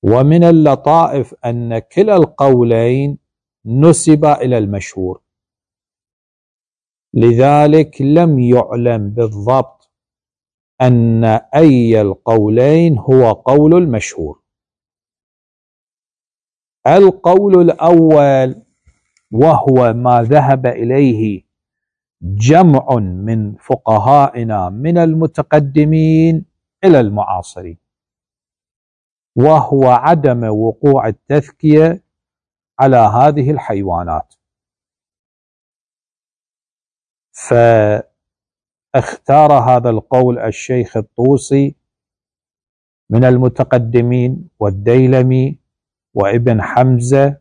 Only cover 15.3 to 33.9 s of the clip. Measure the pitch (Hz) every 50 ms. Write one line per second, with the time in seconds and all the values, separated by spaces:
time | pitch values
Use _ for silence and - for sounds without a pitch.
15.3 | _ _ _ _ _ _ _ _ _ _ _ _ _ _ _ _ _ _ _ _
16.3 | _ _ _ _ _ _ _ _ _ _ _ 123 156 190 202 190 180 190 - 170
17.3 | 180 190 202 202 190 180 175 170 - - 156 165 180 170 165 160 156 147 143 139
18.3 | 139 131 131 131 131 - _ _ _ _ _ _ _ _ _ _ _ _ _ _
19.3 | - 110 135 165 151 127 - 143 131 127 123 117 110 120 123 123 123 120 113 113
20.3 | 139 151 135 135 139 135 127 123 120 110 113 120 127 139 143 131 117 104 107 107
21.3 | 101 92 _ _ _ _ _ _ _ _ _ _ _ _ _ _ _ _ - 87
22.3 | 98 104 110 123 151 170 185 170 143 131 - - 135 120 104 92 90 90 98 107
23.3 | 113 113 107 104 104 - _ _ 131 123 _ 110 110 107 101 123 143 147 139 135
24.3 | - 127 117 113 107 101 92 90 95 107 135 160 175 175 170 165 160 160 160 151
25.3 | _ - 151 _ - 151 147 139 135 156 151 151 156 160 156 160 160 156 160 165
26.3 | 165 160 - _ _ _ _ _ _ _ - 190 170 139 120 104 101 104 101 -
27.3 | 98 90 87 - - 90 92 85 85 82 _ _ _ _ _ _ _ _ _ _
28.3 | _ _ _ _ _ _ _ _ _ _ _ _ _ _ _ _ _ _ _ _
29.3 | _ - 123 151 156 151 - - 147 139 131 127 123 117 127 151 175 165 139 139
30.3 | 123 120 117 110 107 107 113 113 107 _ - 147 139 135 107 113 110 _ _ _
31.3 | 143 151 143 - _ _ - 156 151 151 156 165 170 196 _ _ _ _ _ _
32.3 | _ _ _ _ _ _ _ _ _ - 131 135 131 120 113 104 104 120 135 151
33.3 | 151 147 131 135 151 139 - - 110 98 101 95